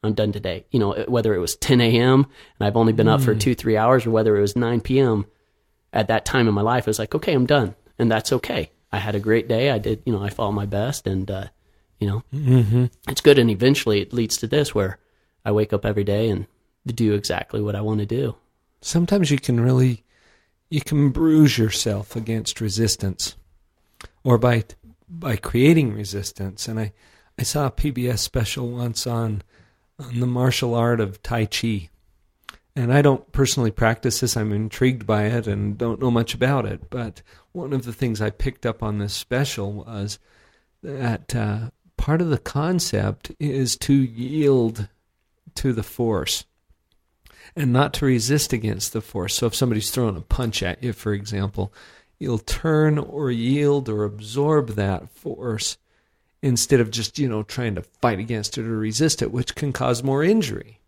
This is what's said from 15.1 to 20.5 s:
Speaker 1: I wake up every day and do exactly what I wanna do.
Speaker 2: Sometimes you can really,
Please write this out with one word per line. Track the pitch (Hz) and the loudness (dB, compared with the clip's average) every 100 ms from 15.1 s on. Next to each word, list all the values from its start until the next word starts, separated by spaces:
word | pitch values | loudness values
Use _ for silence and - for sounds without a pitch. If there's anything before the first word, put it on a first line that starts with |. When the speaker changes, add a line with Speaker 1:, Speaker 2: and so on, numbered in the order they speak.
| _ _ _ | _ _ _
Speaker 1:
I | - | -2
wake | 104 104 | 0 2
up | 104 107 | 0 0
every | 104 101 | 0 0
day | 101 113 | 0 0
and | 95 98 _ _ _ - | -2 -6 _ _ _ -10
do | 117 113 | 0 2
exactly | 104 - - - 107 | 2 -2 -6 -4 -6
what | 104 101 | -4 -4
I | |
wanna | 107 107 101 | -2 -2 -2
do. | 120 131 - _ _ _ _ | -2 -4 -6 _ _ _ _
Speaker 2:
Sometimes | - 170 170 202 165 | -2 0 2 2 2
you | 143 | 0
can | - 120 | 2 2
really, | 117 127 127 117 _ _ _ _ _ | 4 4 4 0 _ _ _ _ _